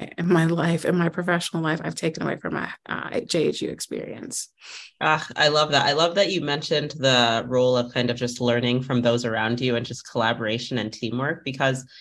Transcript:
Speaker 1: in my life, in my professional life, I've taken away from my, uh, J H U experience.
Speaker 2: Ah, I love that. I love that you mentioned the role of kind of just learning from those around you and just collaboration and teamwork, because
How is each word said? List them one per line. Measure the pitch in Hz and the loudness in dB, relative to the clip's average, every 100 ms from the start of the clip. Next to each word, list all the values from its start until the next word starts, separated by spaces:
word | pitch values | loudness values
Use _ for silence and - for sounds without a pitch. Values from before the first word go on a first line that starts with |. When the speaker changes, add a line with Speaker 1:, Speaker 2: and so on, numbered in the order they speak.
| - - | -10 -4
Speaker 1:
in | 175 | 4
my | 175 165 | 4 4
life, | 170 165 170 - | 2 2 2 2
in | 180 | 2
my | 170 | 2
professional | 165 175 175 - 165 | 0 0 0 0 -2
life, | 160 160 | -2 -2
I've | 160 160 | -4 -4
taken | 165 160 | -4 -2
away | 160 143 | -4 -4
from | - | -4
my, | - - - - | -4 -6 -10 -10
uh, | - - - | -8 -4 -6
J | - 170 151 | -2 0 0
H | - | 0
U | - | -6
experience. | - - - - - - - - _ - - - - | -8 -8 -8 -8 -10 -10 -10 -10 _ -20 -18 -16 -4
Speaker 2:
Ah, | 151 156 - - | 0 0 -2 2
I | 151 | 4
love | 151 151 | 4 2
that. | 143 143 | 2 2
I | |
love | 143 170 175 | 2 2 4
that | 190 | 2
you | 185 | 0
mentioned | 143 147 - 151 147 | -2 -4 0 -2 -2
the | 139 131 127 117 113 120 | 0 4 6 4 2 0
role | 127 127 127 | 2 4 4
of | 120 | 0
kind | 131 123 | 0 0
of | 120 | 0
just | 123 - | -4 -2
learning | 123 120 120 123 | 0 2 2 0
from | 131 127 | 0 2
those | 120 120 120 | 2 2 0
around | 110 110 120 | 0 0 0
you | 127 117 | 0 0
and | 123 | -4
just | - - | -10 -8
collaboration | 127 113 117 110 117 - 123 | -2 0 0 -2 -2 -4 -4
and | 107 | -4
teamwork, | - 117 120 139 170 | -6 -6 -2 -4 -4
because | - 135 139 131 - - | -6 0 0 0 -6 -20